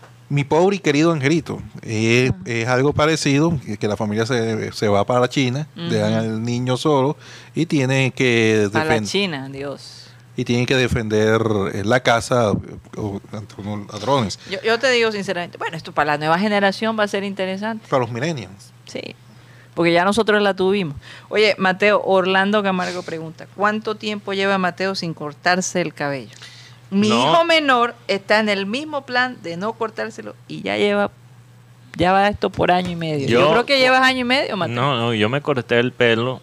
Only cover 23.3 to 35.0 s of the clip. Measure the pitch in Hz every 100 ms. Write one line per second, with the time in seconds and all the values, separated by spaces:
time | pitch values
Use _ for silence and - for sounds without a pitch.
23.3 | 165 - - 208 214 220 214 214 208 202
24.3 | 196 196 196 180 175 190 190 170 156 147
25.3 | 143 175 180 180 180 160 - 147 139 110
26.3 | - - - - - - 196 214 226 262
27.3 | 339 339 330 285 254 233 233 - 196 -
28.3 | 214 214 196 196 247 311 294 269 247 254
29.3 | 247 175 170 208 226 220 214 220 214 208
30.3 | - - 156 - 107 208 202 202 - -
31.3 | - - - - - - - 175 190 202
32.3 | 208 190 190 170 180 180 170 165 151 139
33.3 | 117 143 226 240 269 254 262 262 254 240
34.3 | 262 320 202 165 120 139 123